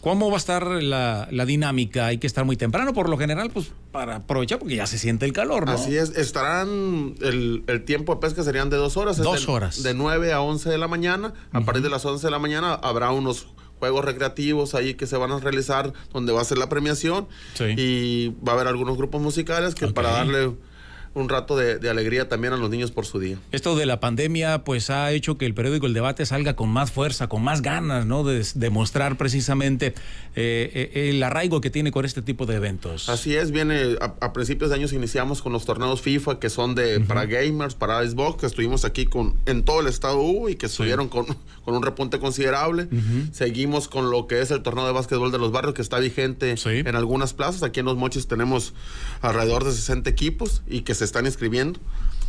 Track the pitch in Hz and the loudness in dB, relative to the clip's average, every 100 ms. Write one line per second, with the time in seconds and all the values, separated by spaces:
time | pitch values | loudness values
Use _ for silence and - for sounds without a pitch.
0 | 156 196 214 202 - 180 180 180 143 135 | 2 2 2 2 0 -2 0 0 0 0
1 | 123 110 - 127 127 147 151 131 117 131 | 0 0 -2 -2 2 2 2 0 0 0
2 | 117 120 135 120 131 127 117 170 269 247 | 0 0 -2 0 0 2 2 2 0 2
3 | 170 147 151 156 226 220 156 - - 139 | 2 2 0 0 -2 -4 -6 -10 -10 -8
4 | 120 110 - 135 123 247 254 120 95 113 | -6 -8 -2 -2 0 -2 -2 -2 -2 -2
5 | 117 113 139 135 233 285 147 123 135 147 | 0 2 0 0 0 2 2 0 0 0
6 | 160 156 139 143 135 175 190 202 190 170 | 0 0 -2 0 0 0 0 -2 0 0
7 | 139 123 135 123 120 117 - 120 - 147 | -2 -2 -2 0 0 -2 -2 -2 0 -2
8 | 156 165 160 160 151 135 139 143 143 165 | 0 0 0 0 0 0 0 2 2 0
9 | 208 165 156 175 - 127 95 104 131 123 | 0 2 2 2 0 0 0 -2 -2 0
10 | 147 160 170 151 143 151 160 160 165 170 | 0 2 2 2 0 0 0 0 0 0
11 | 175 185 220 - - 120 113 123 143 139 | 0 0 -4 -10 -4 -2 0 2 0 0
12 | 143 139 156 147 147 151 175 156 131 117 | -2 -2 0 0 -2 0 0 -2 -2 0
13 | 120 131 131 127 - - - - 131 135 | 2 2 0 -4 -8 -20 -20 -4 0 0
14 | 139 127 135 135 147 151 143 139 131 131 | 0 -2 -4 -2 0 0 0 0 -2 -4
15 | 131 131 127 135 135 135 135 139 135 - | -4 -2 0 -2 0 -2 0 0 -2 -6
16 | - 131 123 113 120 131 131 147 147 147 | -10 -4 2 2 2 0 0 0 0 0
17 | 160 180 202 - - - 113 110 127 123 | 0 0 -4 -14 -14 -2 0 2 2 2
18 | 123 120 117 110 120 120 127 127 127 131 | 2 0 0 -2 0 2 2 0 0 0
19 | 135 147 147 147 160 165 175 160 147 107 | -2 0 0 0 0 0 0 0 -2 0
20 | 120 117 127 135 131 117 - - - - | 2 2 2 2 0 -2 -14 -20 -20 -16
21 | - 143 131 131 - 139 123 110 117 113 | -10 -4 0 0 0 2 2 0 0 0
22 | 110 123 123 113 123 127 110 117 120 113 | 2 0 0 -2 0 0 0 0 -2 -4
23 | 101 98 92 95 - 135 175 156 143 120 | -4 -4 -4 -6 -6 -4 0 2 2 2
24 | 120 117 156 165 160 156 131 123 110 139 | 0 0 0 0 2 0 0 -2 0 0
25 | 143 151 151 143 127 107 120 151 135 113 | 2 0 0 -2 -2 0 0 2 2 2
26 | 127 139 135 135 147 131 113 117 139 139 | 0 0 -2 0 0 0 2 2 0 0
27 | 147 135 123 107 120 156 135 160 165 127 | -2 -2 -2 0 0 0 0 0 0 0
28 | 110 135 139 127 107 139 113 104 110 143 | 2 2 2 2 0 0 2 2 2 2
29 | 139 131 139 135 123 135 139 131 135 - | 0 0 0 2 2 2 4 2 0 -2
30 | - - - - 117 117 120 - 127 143 | -10 -10 -8 -2 0 2 0 -2 -4 0
31 | 143 139 127 139 180 160 131 151 151 135 | 2 2 2 2 2 2 0 0 0 0
32 | 131 127 113 127 123 110 104 90 87 80 | -2 -4 -4 -4 0 0 0 -4 -6 -6
33 | - 120 160 147 160 147 151 151 127 120 | -2 -2 0 0 2 2 2 2 2 2
34 | 120 - 123 123 117 143 151 139 143 135 | -2 -4 -4 -2 -2 0 2 2 0 0
35 | 117 131 131 131 131 120 - 113 123 131 | 0 0 0 -2 -2 -2 -2 0 0 0
36 | - 139 143 131 117 117 120 123 120 107 | 0 0 0 -2 -2 0 0 2 2 4
37 | 101 104 107 120 143 151 143 - 104 113 | 4 2 2 0 0 0 -4 -2 0 2
38 | 120 117 147 - 131 - 117 131 113 - | 0 2 0 0 -2 0 2 4 2 2
39 | 127 127 117 - - 123 - 156 147 120 | 2 4 4 4 4 4 4 4 2 0
40 | 135 139 156 196 233 180 113 - 113 127 | 0 2 4 2 0 -2 -4 -2 0 2
41 | 135 123 117 - - - - 120 131 127 | 0 -2 -2 -6 -10 -12 -2 0 0 -2
42 | 135 131 135 127 135 139 156 170 175 117 | -2 -2 -2 0 0 2 0 0 0 0
43 | 110 120 151 - 123 117 139 147 143 135 | 2 0 -2 -2 -2 0 0 0 0 -2
44 | 127 123 117 120 127 143 127 120 131 127 | 2 0 2 0 2 0 0 -2 0 0
45 | 123 127 123 127 117 120 151 135 117 127 | 0 0 2 2 2 2 0 -2 -2 0
46 | 127 120 131 131 131 117 113 113 123 117 | 0 0 -2 0 -2 0 0 0 0 0
47 | 117 131 135 - 147 190 147 131 127 127 | 2 2 0 -2 -2 0 -2 0 0 0
48 | 127 139 113 113 120 127 - - - - | 0 -2 -2 0 2 2 -2 -8 -10 -6
49 | - - 123 110 113 120 135 123 - 131 | -6 -2 0 2 2 2 2 0 0 0
50 | 139 - 147 - 220 - - 120 117 98 | 2 2 2 0 0 0 0 -6 -2 0
51 | 107 120 135 131 117 123 139 185 - - | 0 0 0 0 0 2 0 -2 -4 0
52 | - - | 2 2